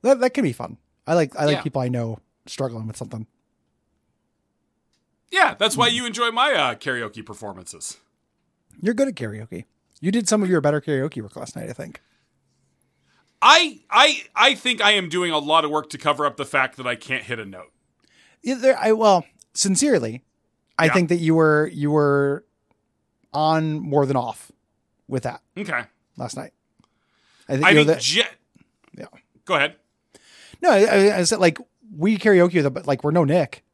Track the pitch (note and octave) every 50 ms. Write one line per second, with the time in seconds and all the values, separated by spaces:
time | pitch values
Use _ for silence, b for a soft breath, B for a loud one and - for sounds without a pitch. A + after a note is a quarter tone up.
0 | - A#3 C#4 B3 B3 B3+ B3 - B3 D#3 A#2+ - - - - - _ _ _ _
1 | _ - D#3+ F3 D#3+ C3+ - - D3+ D3+ D3 - - D3+ - C#3+ B2+ B2 B2 A#2+
2 | A#2 A2+ A2 - _ _ _ _ _ - - - C3+ B2+ A#2 A2+ A2 A2 G#2+ -
3 | B2 - - A2+ A2 _ _ _ _ _ _ _ _ _ _ _ _ _ _ _
4 | _ _ _ _ _ _ _ _ _ _ _ _ _ _ _ _ _ _ _ _
5 | _ _ _ _ _ _ - F#4+ F4+ C4+ - - G3+ A3 - - A#3+ A#3+ A#3+ A#3+
6 | B3 A#3+ G#3 G#3+ A#3+ A#3 A3+ A#3 B3+ D4 C4+ F3+ D3 B2+ A2+ - - C#3+ B2+ A#2+
7 | A#2 G#2+ - A#2 G#2 - G#2+ - - G#2 F#2 F#2 F2+ - - D#2+ - - - _
8 | _ _ _ _ _ _ _ _ _ _ _ _ _ _ _ - - G3+ A#3+ G#3+
9 | C#4 C4+ G#3 - B2+ G#2+ G#2 G#2+ A2 A2+ - E2+ A2+ _ _ _ _ _ _ _
10 | - F3 G3 A#3 A3 - A3 G#3+ G3+ F#3 F#3 E3 C#3 D3 D3 D3+ - - D3+ C3+
11 | C3 D#3 - C3 G#2+ G2+ - - - - - - - D#3+ A#2+ - D3+ - - -
12 | _ _ _ _ _ _ _ _ _ _ _ _ _ _ _ _ _ _ _ _
13 | _ _ _ _ _ _ _ _ - A#3 D4 E4 F4+ D#4 A#3 - _ _ - A3
14 | C4+ D#4 C#4+ A#3 - _ _ F#3+ A3 C4+ C#4 - - B3+ B3 G#3 G#3 G3+ G#3+ G3+
15 | F#3 E3 D3 F3+ F3+ F3 D#3+ D3+ C#3+ D3 D#3 D#3+ D3+ D3 D3 D3+ D3 D3+ - C#3+
16 | - D#3 D3 C#3+ D3 C#3+ C#3 - C#3 - - C#3 C3 B2+ _ - C3 B2 B2 A#2+
17 | - - C3 B2+ - - B2 A2 G#2+ G2+ F#2+ F#2 F2+ _ _ _ _ _ _ _
18 | b b b b b b b b _ - C4+ B3 A3 C4 C4 - - A3 A3 A3
19 | A3+ G#3+ G3 F3 D#3+ _ _ _ _ _ _ - - - F#3+ F3 C#4 D4 B3+ E3+
20 | A#2+ A2+ A2 B2 _ _ _ _ _ _ _ _ _ _ _ - E3 D#3+ - F#3
21 | F3 D3 F3 F3 E3 D#3+ D#3+ D#3+ D#3+ D#3 D3+ D3+ D#3 D#3 - C#3+ C#3+ D3 D3+ D3+
22 | D3 C#3+ C#3 C#3+ C#3 C#3 C#3 - _ _ _ _ _ _ _ _ _ _ _ _
23 | _ _ _ _ _ _ - C#3+ D#3 D#3 D#3+ D#3+ D#3 D#3+ D3+ D#3 - D3 C#3 D3
24 | C#3+ C3+ C#3 C3 A#2+ A#2+ - - - - _ _ _ _ _ _ _ _ _ _
25 | _ _ C#3 C3 - B2 - - _ _ _ - F3 D#3+ D#3+ A#2+ A#2 _ _ _
26 | _ _ _ - C3 A2+ - C3 B2+ - _ _ _ _ _ _ _ _ _ _
27 | _ _ _ _ _ _ _ _ _ - C#3+ C3+ D3+ F3+ G3 D3+ D3+ D3 D#3+ D3+
28 | C3+ C3 D3+ G3+ A#3 - - _ _ _ _ _ _ _ _ _ _ _ _ -
29 | - - _ _ _ _ _ _ _ - F#3 D3 C#3 D3+ - _ _ _ _ _
30 | _ _ b b b b b b b b b b - F4+ C4+ G3 G3+ A3+ G#3 G3+
31 | F#3+ G3+ G#3 F#3+ F3+ E3+ A3+ G3+ F#3+ E3+ D#3 - D#3+ _ _ _ _ A3+ G#3 D3+
32 | D#3 G3+ A3 G3 - G#3+ G3+ F3+ F3 F3+ F3 F3 D3 C#3 B2+ C#3+ C#3 C#3+ C#3 B2+
33 | - D3 D3+ F3 D#3+ C#3 D3+ F3+ D3+ B2 - - _ _